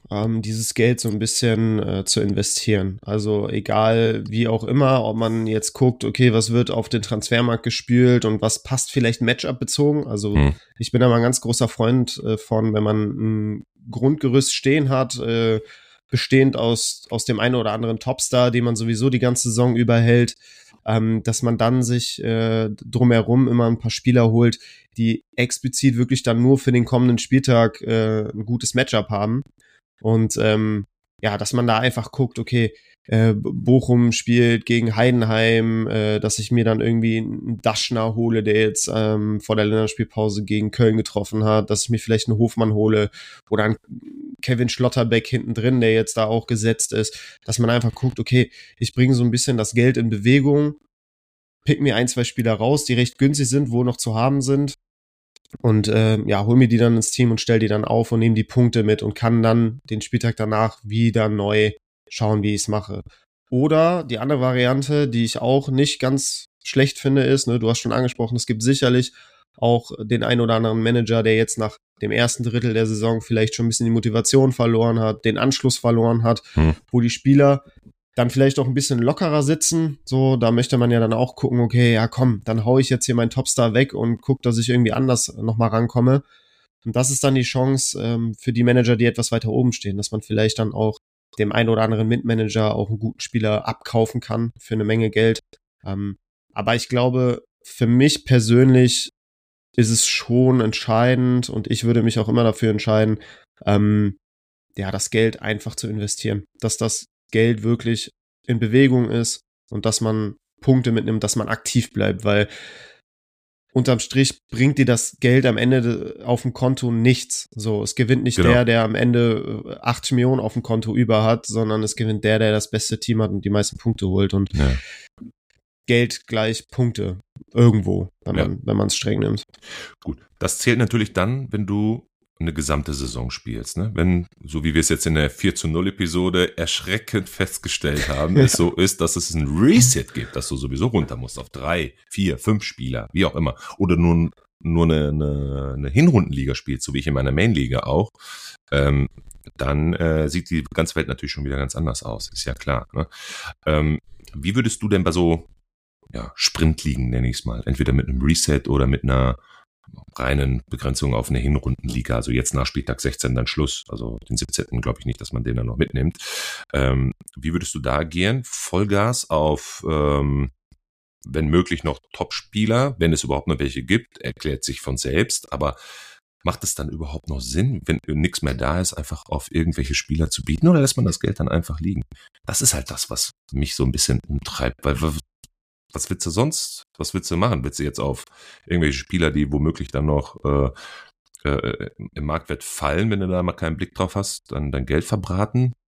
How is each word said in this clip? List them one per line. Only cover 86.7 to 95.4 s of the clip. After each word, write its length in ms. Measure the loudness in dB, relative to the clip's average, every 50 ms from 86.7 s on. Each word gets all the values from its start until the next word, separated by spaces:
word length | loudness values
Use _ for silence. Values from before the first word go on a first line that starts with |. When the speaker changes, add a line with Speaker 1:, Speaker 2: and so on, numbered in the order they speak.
| _ _ -10
Speaker 1:
Und 120 | -4 -2
das 140 | 0 0 0
ist 140 | 0 0 2
dann 120 | 2 2
die 80 | 2 0
Chance, 580 | 0 0 0 0 2 0 0 -2 -4 -4 -4
ähm, 320 | -4 -2 -2 -2 -2 -4 -6
für 140 | -4 -6 -2
die 120 | 0 2 4
Manager, 340 | 4 6 4 4 4 4
die 80 | 4 2
etwas 260 | 2 2 0 -4 -2
weiter 180 | -2 -2 -2 0
oben 220 | 0 2 2 2
stehen, 240 | 0 -2 -6 -6 -6
dass 160 | -6 -6 -6
man 100 | -6 -8
vielleicht 380 | -4 -2 0 2 2 2 2 0
dann 140 | -4 -2 0
auch 240 | 0 0 -2 -2 -4 _ _ _ _ _ _ -4 -2
dem 140 | -2 0 2
einen 160 | 0 2 2
oder 140 | 2 2 2
anderen 260 | 0 2 0 2 0
Mitmanager 640 | 0 0 0 0 0 0 0 0 0 0 0 0 0
auch 140 | -2 -2 -4
einen 100 | -4 -4
guten 220 | -4 -6 -6 -8
Spieler 440 | -12 -6 -4 -2 0 0 -2 -2 -2
abkaufen 540 | -6 -8 -8 -10 -2 0 0 0 2 -2 -8
kann 320 | -6 -4 -4 -4 -4 -4 -6 -12
für 140 | -8 -6 -4
eine 100 | -2 0
Menge 260 | 0 2 2 2 2
Geld. 300 | 2 2 2 2 2 0